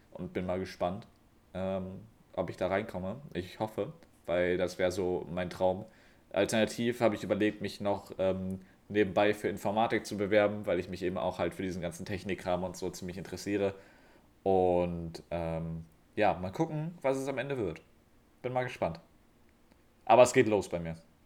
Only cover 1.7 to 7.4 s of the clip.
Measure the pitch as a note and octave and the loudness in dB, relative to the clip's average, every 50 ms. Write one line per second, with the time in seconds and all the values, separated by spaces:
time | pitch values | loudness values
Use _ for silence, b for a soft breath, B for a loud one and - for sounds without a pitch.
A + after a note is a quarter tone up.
1.7 | F#2+ F#2+ F#2 F#2 F#2+ G2+ G#2+ - - _ _ _ - G2 F2+ E2 - - F#2 F2+ | -2 -4 -4 -6 -10 -12 -16 -18 -20 _ _ _ -6 -4 -4 -4 -4 -4 -2 0
2.7 | F#2+ G2 A2 - - F2+ F#2 F#2+ A2 C3+ D3 - - F2+ F2+ - - - A2 G#2+ | 2 0 0 -2 -6 -6 -6 -6 -6 -8 -12 -8 -6 -6 -6 -6 -6 -6 -6 -4
3.7 | - G#2 G2+ D3 - - - - _ _ _ - E2+ F2+ F2+ F2+ F2+ F2+ F2+ F2 | -2 -4 -4 -4 -6 -12 -20 -20 _ _ _ -2 0 2 4 4 2 2 0 0
4.7 | - - F#2 F2+ F2 G2+ F#2 F2+ F2+ - - - E2 F2+ F2+ E2+ - - F#2 F#2 | 0 0 0 0 2 0 0 0 0 -2 -4 -4 -4 -4 -4 -6 -2 0 2 2
5.7 | F#2 F#2+ - b b b b b b b b b - - G2+ - A#2+ A2 G#2+ G#2 | 2 0 -6 b b b b b b b b b 0 2 2 2 4 2 2 2
6.7 | - - A#2 A#2+ A#2 - A#2 A2 G#2 G#2 G#2+ F#2+ G#2 G2 | 2 0 0 0 2 4 2 2 2 2 0 -2 0 2